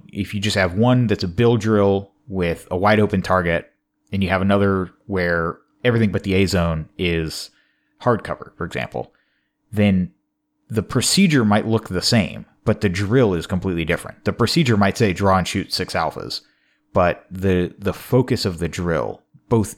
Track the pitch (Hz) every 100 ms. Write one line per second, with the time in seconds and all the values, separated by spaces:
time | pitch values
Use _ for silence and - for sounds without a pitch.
0 | - - 98 104 104 98 92 90 120 127
1 | 117 101 92 85 117 117 107 107 101 98
2 | 101 _ - 95 87 80 - 90 101 107
3 | 104 95 - 92 85 82 - _ _ _
4 | _ 98 92 92 98 101 101 95 87 _
5 | - 95 87 85 82 - _ _ 123 117
6 | 107 95 98 95 95 92 85 80 78 -
7 | 90 82 78 - - _ _ _ _ _
8 | 123 113 - - - - 85 65 60 62
9 | 60 _ _ _ _ _ _ 107 104 92
10 | 90 _ _ _ _ _ - 110 - 127
11 | - - 196 147 107 104 110 110 - 90
12 | - 120 85 55 - _ - 107 104 90
13 | 98 127 113 87 78 92 95 85 80 85
14 | - - - 92 117 170 131 104 98 -
15 | 110 87 98 95 85 98 87 - 90 90
16 | 80 - 50 - _ _ _ _ _ 98
17 | 87 - - 92 98 90 87 - 98 -
18 | - 123 127 120 104 82 82 85 87 80
19 | 53 - _ _ - 113 101